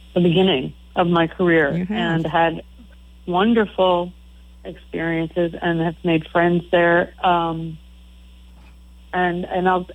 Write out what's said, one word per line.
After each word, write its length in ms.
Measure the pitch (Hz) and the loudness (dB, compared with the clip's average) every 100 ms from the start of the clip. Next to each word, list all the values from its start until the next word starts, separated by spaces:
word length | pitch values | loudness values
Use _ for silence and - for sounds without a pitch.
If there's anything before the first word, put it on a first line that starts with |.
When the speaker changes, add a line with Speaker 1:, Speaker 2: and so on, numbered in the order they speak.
| - | -6
Speaker 1:
the 60 | 180 | 0
beginning 520 | 175 165 190 139 131 - - - | 2 4 2 2 -4 -10 -8 -2
of 120 | 175 | 0
my 180 | 170 160 | 2 0
career 480 | - 180 165 143 170 | 0 2 4 2 0
Speaker 2:
You 100 | 180 | -4
have. 60 | |
Speaker 1:
and 360 | 214 170 165 160 | -4 -2 -2 -2
had 340 | 165 165 165 - - - - - - - | 0 0 -2 -10 -20 -20 -20 -20 -16 -4
wonderful 880 | 180 214 226 202 - 185 175 180 - - - - - | 0 2 2 0 0 2 2 -2 -10 -20 -20 -20 -20
experiences 920 | - 170 - 165 165 165 165 180 170 165 | -18 -18 -12 -6 -4 -2 -4 -2 -4 -2
and 180 | 175 165 | -4 -2
have 140 | 165 165 | -2 -4
made 240 | 175 165 160 | -2 -2 0
friends 360 | 175 175 175 170 | 0 2 0 0
there. 420 | 175 170 170 180 - | 2 4 2 0 -2
Um, 540 | 185 175 165 165 165 160 - - - - - - - - - - - - - | 0 0 0 -4 -8 -12 -20 -20 -20 -20 -20 -20 -20 -20 -20 -20 -20 -20 -8
and, 320 | 180 180 175 185 | -2 -2 -2 -4
and 220 | 185 185 | -2 0
I'll, 200 | 185 180 | 0 -2